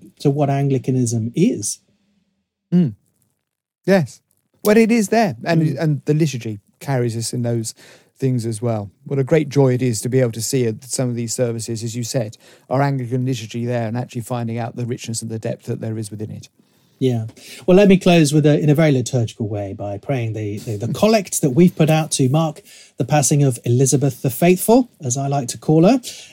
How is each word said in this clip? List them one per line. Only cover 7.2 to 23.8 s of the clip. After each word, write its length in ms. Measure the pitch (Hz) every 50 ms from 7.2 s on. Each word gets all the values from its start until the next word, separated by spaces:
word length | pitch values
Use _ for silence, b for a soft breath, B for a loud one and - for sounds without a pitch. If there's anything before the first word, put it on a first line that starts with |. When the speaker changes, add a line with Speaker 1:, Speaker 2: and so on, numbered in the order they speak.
| 117 - -
Speaker 2:
in 100 | 123 117
those 320 | 120 117 117 113 - - b b b b b b b b
things 280 | - 135 135 127 123 110
as 160 | 117 113 104
well. 300 | 120 120 113 107 101 95 - _ -
What 160 | - 143 135
a 40 | 135
great 240 | 127 165 156 156 143
joy 260 | 123 143 139 131 127
it 80 | 120 127
is 180 | 127 113 104
to 80 | - 123
be 100 | 117 131
able 140 | 131 117 113
to 100 | 117 110
see 240 | - - 135 123
at 160 | 113 110 107 -
some 260 | 120 - - 135 123
of 60 | 120
these 180 | 117 117 110 -
services, 520 | - 127 117 113 117 107 - 117 107 113
as 100 | 117 107
you 80 | 120 120
said, 340 | 110 - 131 113 107 - - b b b b b b
our 140 | - 131 139
Anglican 420 | 143 139 135 123 113 127 127 123
liturgy 400 | 131 135 113 110 104 - 117 117
there 200 | 120 123 120 117
and 100 | 107 113
actually 260 | 123 127 - - 120 107
finding 360 | - 127 120 120 113 113 120
out 160 | 117 - -
the 100 | 120 123
richness 380 | 117 123 - - - 113 - 117
and 80 | 113
the 80 | 113 110
depth 280 | - 117 - - -
that 140 | - 117 -
there 160 | 113 113 110
is 140 | 110 110 101
within 220 | 107 104 107 107 101
it. 160 | 104 - - _ _ _ _ _ _ _ _ _ -
Speaker 1:
Yeah. 260 | 135 131 120 117 113 113 - B B B B B B
Well, 100 | B 180
let 120 | 190 208 190
me 80 | 196 180
close 340 | - 185 175 170 160 139 147
with 140 | 151 143
a, 140 | 151 147 -
in 100 | 165 147
a 60 | 147
very 160 | 131 165 151 139
liturgical 560 | 127 120 - - 123 113 107 - - 117 104
way 240 | 110 104 101 95 98
by 260 | 98 98 101 101 98
praying 360 | - - 143 127 117 113 107
the, 240 | 107 110 104 101 104
the, 180 | - 120 110
the 180 | 101 120 117 -
collect 460 | - - 214 226 220 185 - - -
that 100 | - 147
we've 240 | 123 147 180 180 -
put 160 | - 165 147
out 220 | 156 156 156 151 -
to 160 | - 139 127
mark 340 | 127 127 - 156 147 - - B B B B B B
the 80 | B 139
passing 380 | 117 156 151 143 - 160 143 143
of 160 | 135 123 - -
Elizabeth 580 | 123 120 123